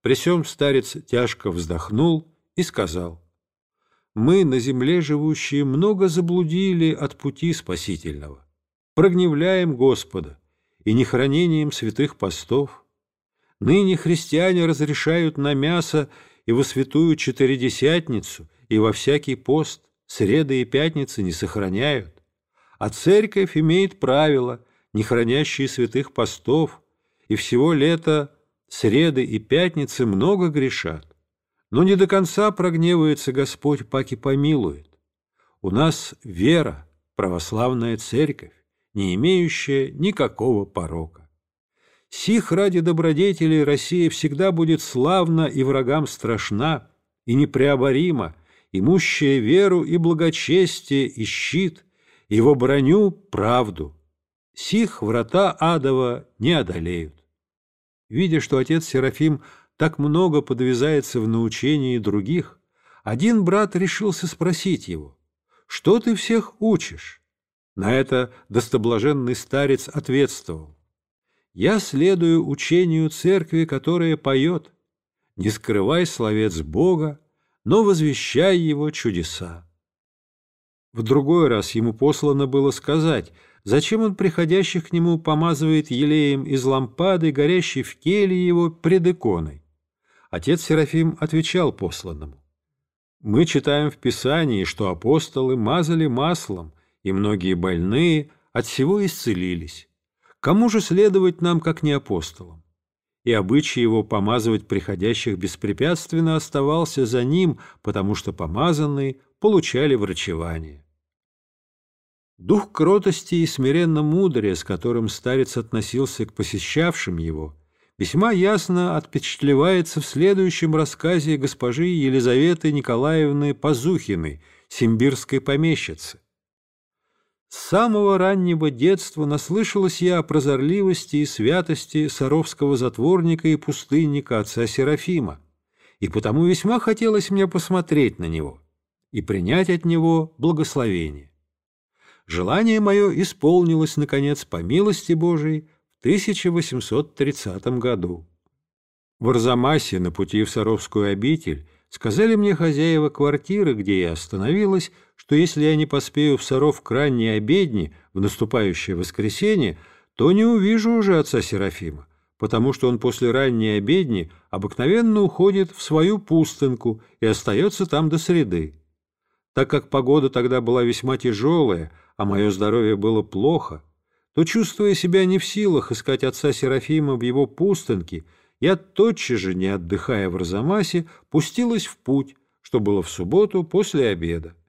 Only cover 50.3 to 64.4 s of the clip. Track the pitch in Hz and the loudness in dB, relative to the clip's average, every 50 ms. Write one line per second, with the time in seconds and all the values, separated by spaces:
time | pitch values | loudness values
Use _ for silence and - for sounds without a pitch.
50.3 | 160 - - - 156 185 185 165 - - - - 143 139 135 117 - - 110 107 | -2 -2 -4 0 2 2 2 2 -2 -8 -6 -2 0 0 0 -2 -4 -8 -8 -6
51.3 | - - - - - 165 190 175 160 - _ _ _ _ _ _ _ _ _ _ | -6 -6 -6 -4 -2 -2 -2 -2 -4 -8 _ _ _ _ _ _ _ _ _ _
52.3 | 104 107 113 135 147 131 120 127 139 143 135 131 165 208 214 196 175 - _ _ | 2 4 6 6 4 4 4 2 2 2 4 4 4 4 4 2 0 -4 _ _
53.3 | - - 101 110 120 123 127 104 90 - 78 73 - _ _ _ _ _ _ _ | -4 -2 0 2 2 2 0 -2 -6 -10 -10 -12 -12 _ _ _ _ _ _ _
54.3 | _ _ _ _ _ - - - - 214 233 196 - - - 104 113 120 113 113 | _ _ _ _ _ -14 -8 -2 0 0 0 0 -2 -6 -4 -2 0 -2 -2 0
55.3 | - 180 196 185 - - 156 165 175 160 131 139 135 131 131 123 120 131 - _ | 0 2 2 2 0 0 0 0 0 2 0 0 0 0 0 -2 -4 -6 -10 _
56.3 | _ _ 104 120 175 156 120 85 87 87 82 85 90 85 80 76 - _ _ _ | _ _ 0 0 0 0 0 -2 -6 -6 -6 -6 -6 -6 -8 -10 -14 _ _ _
57.3 | _ _ _ _ _ _ _ _ _ _ _ _ _ _ _ _ 107 127 190 185 | _ _ _ _ _ _ _ _ _ _ _ _ _ _ _ _ -2 -2 0 2
58.3 | 160 156 - - - 135 131 - 160 165 160 - - 131 131 135 - - 151 160 | 0 -2 0 0 0 0 0 0 0 -2 -2 -2 -2 -2 -2 -2 -2 0 0 0
59.3 | 151 139 - - - _ _ _ _ _ 156 160 156 - 143 147 147 165 185 180 | 0 -2 -6 -16 -20 _ _ _ _ _ -2 -2 0 -2 -2 0 2 2 2 2
60.3 | 151 147 139 - 135 120 127 127 127 117 127 151 156 143 135 - - 123 110 110 | 2 0 0 -2 -4 -2 0 0 0 0 0 0 0 0 -2 -2 -4 -2 -2 0
61.3 | 113 113 117 113 110 - - 135 151 151 135 127 123 120 104 101 98 104 98 101 | 0 0 0 -2 -4 -2 -2 0 0 0 0 -2 -2 -2 -2 -2 -2 -2 -2 -2
62.3 | 160 180 - - - _ _ _ _ _ _ _ _ _ _ 104 110 120 165 226 | -2 -2 -4 -6 -14 _ _ _ _ _ _ _ _ _ _ -6 -4 0 0 2
63.3 | 240 220 196 170 185 202 214 202 - 180 190 185 - - 214 208 175 - - 165 | 2 2 2 2 2 2 0 0 0 -2 -2 -2 -2 -2 -4 -4 -4 -4 -6 -10
64.3 | - - | -6 -4